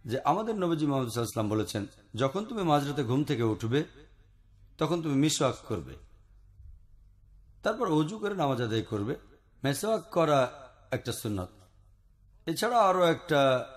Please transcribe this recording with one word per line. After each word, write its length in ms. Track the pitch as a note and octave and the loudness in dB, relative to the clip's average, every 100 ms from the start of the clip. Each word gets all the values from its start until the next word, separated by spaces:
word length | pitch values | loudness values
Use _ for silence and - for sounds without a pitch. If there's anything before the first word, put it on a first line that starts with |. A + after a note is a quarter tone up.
| B2+ | -4
যে 140 | B2 - | -2 0
আমাদের 300 | F3 A3 G#3+ | 0 -2 -2
নবীজি 300 | F3+ E3 D3 | 0 0 0
মুহাম্মদ 260 | C#3 B2 | 0 -2
সাল্লাল্লাহু 420 | A#2 A2+ A#2 G#2 | -4 -4 -2 0
আলাইহি 240 | G#2+ G#2 G#2+ | 0 -2 -4
ওয়াসাল্লাম 80 | G2+ | -8
বলেছেন, 340 | - _ A2 | -14 _ -2
"যখন 260 | C3+ F3+ A3 | -2 -2 -6
তুমি 180 | A3+ | -2
মাঝরাতে 400 | F3 D3 C#3+ C#3 | 2 2 2 -4
ঘুম 200 | A#2+ C3 | 0 0
থেকে 200 | D3 C#3 | 0 0
উঠবে, 400 | A2+ A2 A2 C3+ D#3+ - - - _ _ _ - - - | 0 0 0 -2 -2 -12 -20 -20 _ _ _ -20 -20 -4
তখন 240 | D#3 F3 | -2 0
তুমি 140 | D#3+ C3+ | 0 2
মিসওয়াক 400 | D3+ - C#3 A#2+ - | 2 4 0 0 -6
করবে, 280 | G2 C2 C2 - - - - - - - - - - - - - - - - | -6 -6 -18 -20 -20 -20 -20 -20 -20 -20 -20 -20 -20 -20 -20 -20 -20 -20 -6
তারপর 280 | - A3+ G#3+ | -4 -2 0
অজু 260 | D#3 D#3 A3 | 2 0 -4
করে 180 | G#3 G3 | -6 0
নামাজ 260 | C#3+ B2+ | 0 0
আদায় 200 | A#2+ A2+ | 0 -2
করবে।" 340 | - G#2+ G#2 - - - _ - | -2 -4 -4 -6 -10 -20 _ -6
মিসওয়াক 460 | C3+ C#3 G#3 A3 E3 | -4 -2 -2 -2 -2
করা 580 | F3+ D#3+ C#3+ B2 - C3 - - | 0 4 4 2 -2 -20 -20 -8
একটা 200 | B2+ - | -6 -4
সুন্নত। 380 | A2 A2 G2+ F2+ - - _ - _ _ _ - _ - | -6 -4 -4 -6 -12 -20 _ -20 _ _ _ -20 _ -8
এছাড়া 340 | E3 A3 A#3+ | -2 2 4
আরও 240 | G3+ F#3 | 4 6
একটা 600 | E3+ D#3 - D3 C3+ B2+ A#2 | 4 2 0 4 4 4 -2